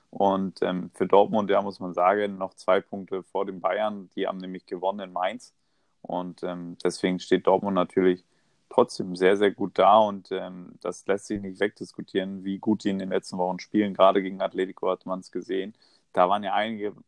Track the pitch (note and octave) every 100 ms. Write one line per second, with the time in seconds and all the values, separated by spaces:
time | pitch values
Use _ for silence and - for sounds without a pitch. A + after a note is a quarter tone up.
0 | _ - G2 F#2+ F#2+ - F#2 F#2 F#2 -
1 | F#2 G2 G2+ A2 G2 G2+ G2+ F#2 F#2 F2
2 | F2+ G#2 G#2 F#2+ F#2 - - G2 - G2
3 | F#2 F#2+ - F#2+ G2 F#2 F2+ G2 G#2+ G2+
4 | F#2 - F#2 F#2+ F#2 F#2 - F2+ F#2 G2+
5 | F#2 F2 F#2 A#2+ - _ _ _ _ _
6 | - F2 F2+ E2 F#2 F2 F2 F2 F2+ -
7 | - F#2 - F#2+ F#2 F#2+ G2 F#2 F2 -
8 | F#2 F2+ _ _ _ _ _ - A#2+ -
9 | F#2+ F2+ F#2 G2+ G2+ - G2 - F#2+ G#2+
10 | G#2+ G2 - F#2+ F#2 F#2 F2 E2 F2+ -
11 | - G2 - G#2+ G2 F#2 G2+ - F#2 -
12 | - G2 F#2+ G2 F#2+ G2 - G#2 G#2+ F#2+
13 | F#2+ F#2+ - F#2+ F2+ F2+ - G#2 G#2 F#2
14 | F#2+ G2 F#2+ F#2+ F#2+ F#2 F#2+ - F#2 F#2
15 | F#2+ F#2 - F#2 F2+ F#2+ G2 - _ _
16 | _ F#2+ F2+ G2+ G2+ G2 A2 A2 G#2 -